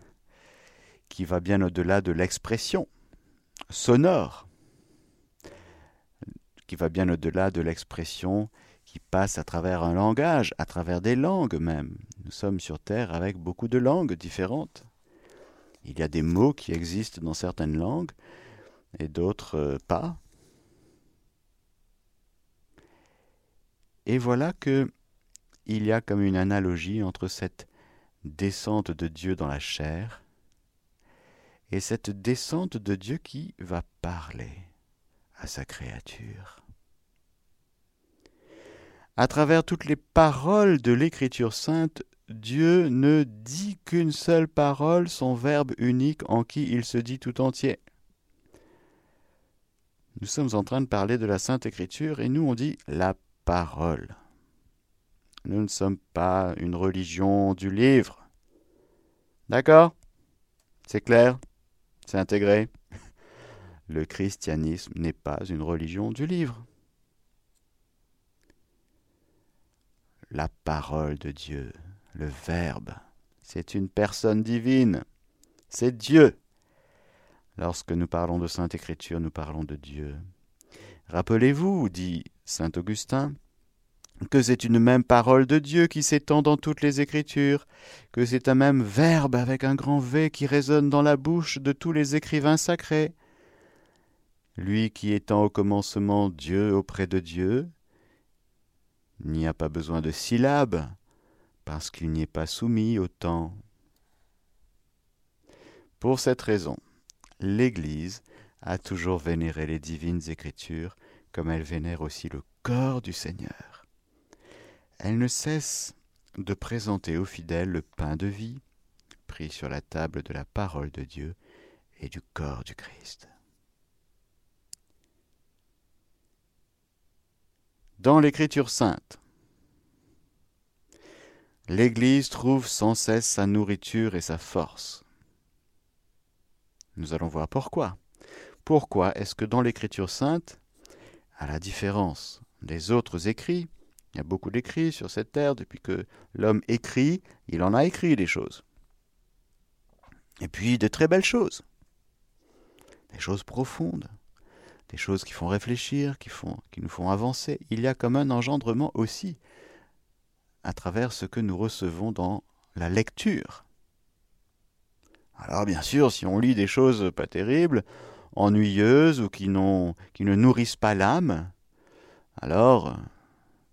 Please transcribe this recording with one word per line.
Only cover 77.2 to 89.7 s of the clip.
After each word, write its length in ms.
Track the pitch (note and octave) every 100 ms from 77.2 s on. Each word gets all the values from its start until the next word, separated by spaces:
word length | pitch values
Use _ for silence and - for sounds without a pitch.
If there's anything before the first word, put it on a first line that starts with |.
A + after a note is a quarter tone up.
| _ _ _ -
Lorsque 340 | F2 E2+ -
nous 160 | F2 E2+
parlons 300 | F2 E2+ F2
de 80 |
Sainte 300 | E2+ - E2+
Écriture, 440 | E2+ - D#2+ - E2+
nous 120 | D#2+
parlons 320 | D#2+ D#2 D#2
de 120 | D2+
Dieu. 400 | D2 C#2+ C#2+ D2 D2 F2+ - _ _ _ - - - -
Rappelez-vous, 840 | E2+ - A2+ B2+ C#3+ F#3+ F#3+ A2
dit 340 | F2+ F2+ E2+ - _
saint 260 | - - E2 F2
Augustin, 560 | F2+ G#2+ - C3+ C#3+ C#3+ _ _ _ _ _ _ - - -
que 140 | C#3
c'est 220 | A#2+ B2
une 160 | A#2 A#2
même 240 | A#2 B2+
parole 420 | A#2+ A#2+ A#2+ C3
de 140 | C3 D3+
Dieu 280 | C#3+ E3+ E3+
qui 160 | D3+
s'étend 380 | C#3+ D3 - D3+
dans 160 | D3 D3
toutes 240 | D#3 D3+
les 200 | D3 C#3
Écritures, 640 | C#3+ D3+ C#3+ C#3+ C#3+ C#3+ - - - - -
que 140 | A#2
c'est 220 | B2 B2+ C3+
un 80 |
même 260 | C3 C#3 C#3
Verbe 520 | G#2+ G#2 E3 E3 C#3
avec 280 | B2 B2 C3
un 120 | C3+